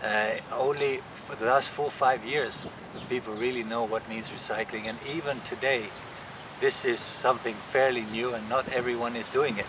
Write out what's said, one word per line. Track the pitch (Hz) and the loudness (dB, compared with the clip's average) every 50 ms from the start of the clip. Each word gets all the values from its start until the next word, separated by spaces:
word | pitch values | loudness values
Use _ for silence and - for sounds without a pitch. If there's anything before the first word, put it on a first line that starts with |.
| - | 0
Uh, | 110 107 107 107 110 113 113 - - | 2 2 2 2 2 0 -2 -4 -6
only | 110 120 131 135 143 143 143 139 135 127 - - - | -2 0 2 2 2 2 2 0 0 -2 -6 -10 -12
for | - - - - - | -12 -10 -10 -6 -2
the | 113 | 2
last | 113 127 139 139 - | 4 6 6 6 4
four | - - 147 | 2 2 -2
or | 147 | -2
five | - - 143 127 127 120 107 | 0 4 4 4 4 4 0
years, | 117 135 151 135 113 107 - - - - - - - - - - - | -2 0 0 0 0 -2 -4 -6 -6 -10 -12 -14 -14 -12 -12 -6 -4
people | 123 123 120 110 107 | -4 -4 -2 -4 -6
really | 107 117 127 127 123 117 | -2 -2 -2 0 -2 -4
know | 110 113 117 117 | -2 -2 -2 -2
what | 107 110 113 - - | 0 -2 -4 -4 -4
means | 113 113 110 - | -8 -6 -6 -6
recycling. | 104 101 - - 110 107 113 107 - 110 107 | -4 -2 -2 -2 0 -2 -4 -4 -4 -6 -4
And | 110 110 117 - 139 | -6 -6 -6 -6 -6
even | 143 165 151 143 139 123 | -6 -4 -2 -4 -4 -4
today, | 107 - - 117 123 135 135 123 110 101 - - - - - - - - - - - - - - | -4 -8 -6 -2 2 2 2 2 0 -4 -10 -12 -14 -12 -12 -12 -14 -14 -14 -14 -14 -14 -6 0
this | 127 135 131 - - | 4 4 6 6 4
is | 131 120 110 | 4 2 4
something | - - - - - 123 131 117 - 120 110 | 2 2 2 2 4 4 2 4 2 -4 -4
fairly | 104 - - - 135 131 135 127 120 113 107 | -4 -8 0 4 6 6 6 4 2 -2 -4
new | 110 113 117 127 120 | -4 -2 -2 0 -2
and | 113 107 107 | -2 -4 0
not | 120 135 131 - 131 | 0 0 0 2 0
everyone | 127 123 123 120 117 117 120 120 | 0 0 0 0 0 0 -2 -2
is | 117 110 - | 0 -2 2
doing | - 131 143 143 113 101 | 4 4 4 4 2 -2
it. | 98 | -4